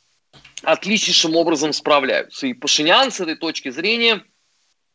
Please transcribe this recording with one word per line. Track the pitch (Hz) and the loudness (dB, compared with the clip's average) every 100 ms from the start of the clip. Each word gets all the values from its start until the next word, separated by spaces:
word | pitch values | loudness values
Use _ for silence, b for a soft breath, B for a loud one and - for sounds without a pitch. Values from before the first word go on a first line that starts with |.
| _ _ _ - - - | _ _ _ -20 -20 -8
отличнейшим | - 156 185 214 - 175 165 165 | -2 -2 0 -2 0 0 2 2
образом | 170 156 151 | 2 2 0
справляются. | 139 - 147 131 98 - - 135 | -2 2 2 2 -2 -4 -6 -6
И | |
Пашинян | 120 143 - 156 208 269 | -4 -2 0 4 4 2
с | 196 | -2
этой | 170 156 | -6 -6
точки | 160 143 139 | -6 -6 -10
зрения, | 127 185 233 233 208 - _ _ _ _ _ _ | -6 -4 0 0 0 -6 _ _ _ _ _ _